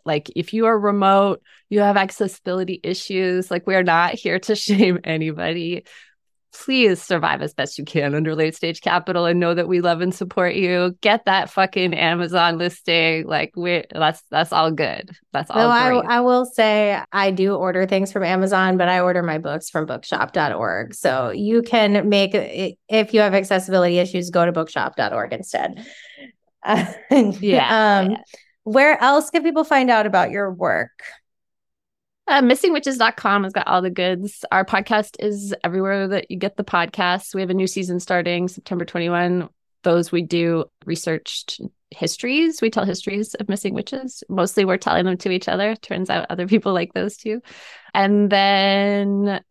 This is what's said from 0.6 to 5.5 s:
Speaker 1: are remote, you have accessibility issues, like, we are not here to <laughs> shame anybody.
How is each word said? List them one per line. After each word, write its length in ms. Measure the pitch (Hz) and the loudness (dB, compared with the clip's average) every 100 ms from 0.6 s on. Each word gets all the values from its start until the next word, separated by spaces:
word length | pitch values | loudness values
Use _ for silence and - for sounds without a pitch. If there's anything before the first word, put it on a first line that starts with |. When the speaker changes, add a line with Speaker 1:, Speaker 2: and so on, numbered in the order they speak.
| 226 | 2
Speaker 1:
are 120 | 220 | 2
remote, 640 | 202 202 196 196 202 - _ _ - | 0 2 4 4 4 0 _ _ -2
you 120 | 208 | 2
have 160 | 202 202 | 4 2
accessibility 840 | 190 - 196 - - 185 185 185 | 0 -2 -6 -6 -6 -4 -4 -6
issues, 720 | - 180 - 190 185 180 185 | -8 -8 -6 -2 -2 -2 -2
like, 160 | 175 185 | -4 0
we 80 | 190 | 2
are 80 | |
not 300 | 180 165 175 | 4 4 2
here 260 | 226 180 190 | -2 -2 -2
to 160 | - 208 | -2 -2
<laughs> 0 | |
shame 420 | - 196 202 175 | 2 4 4 2
anybody. 800 | 160 160 160 156 160 | -2 -4 -4 -4 -6